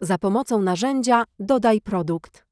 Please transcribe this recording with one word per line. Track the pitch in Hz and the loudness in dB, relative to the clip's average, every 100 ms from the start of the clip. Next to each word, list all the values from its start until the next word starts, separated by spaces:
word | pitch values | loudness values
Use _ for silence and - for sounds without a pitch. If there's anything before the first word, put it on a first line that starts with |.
za | 175 180 | -4 -2
pomocą | 196 220 269 220 | 0 -2 0 0
narzędzia | 190 175 254 269 240 233 226 - | 0 0 -2 -2 2 0 0 -8
Dodaj | 196 262 226 214 | 0 2 4 2
produkt. | - 190 160 165 - _ _ | 0 -4 -2 -4 -6 _ _